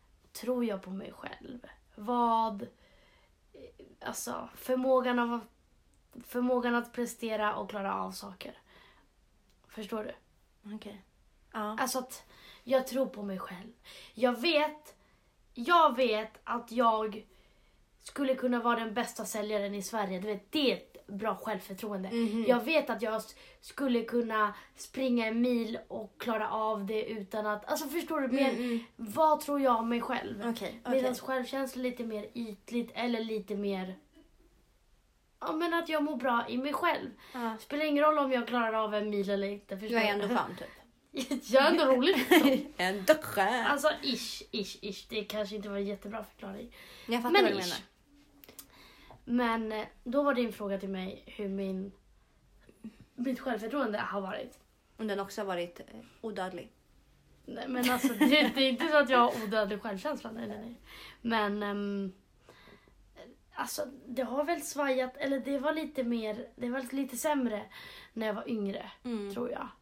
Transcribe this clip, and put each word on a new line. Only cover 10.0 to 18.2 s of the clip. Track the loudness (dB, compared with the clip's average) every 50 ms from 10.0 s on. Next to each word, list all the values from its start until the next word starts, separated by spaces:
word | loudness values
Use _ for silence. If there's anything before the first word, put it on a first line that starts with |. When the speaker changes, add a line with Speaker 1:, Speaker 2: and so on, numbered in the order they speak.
| -6
Speaker 1:
du? | -6 -10 -14 _ _ _ _ _ _ _ _ -16 -12 -12
Speaker 2:
Okej. | -12 -12 -12 -16 -16 -18 _ _ _ _ _ _ _ _ _ -8
Ja. | -6 -6 -4 -2 -2
Speaker 1:
Alltså | 0 0 0 -2
att... | -4 -6 -10 -16 -18 -20 -20 -20 -20 -20 -20 -12 -2
Jag | 4 4 4 4
tror | 4 0 0 0
på | 0 -2 -6 -6
mig | -6 -6 -6
själv. | -8 -8 -10 -12 -14 -16 -20 _ -20 -20 -20 -20 -20 -16 -4
Jag | 2 2 2 4 4
vet, | 2 4 4 4 4 2 0 -4 -16 -20 -20 _ _ _ _ _ _ _ _ _ _ _ -12
jag | -6 0 6 6 8 8 8 6
vet | 4 2 2 2 0 -2 -4 -10 -14 -10
att | -6 -6 -6 -6 -4 0
jag | 4 4 4 4 4 2 -2 -4 -8 -14 _ _ -20 -20 _ _ _ _ _ _ _ _ _ _ _
skulle | -20 -10 -4 -2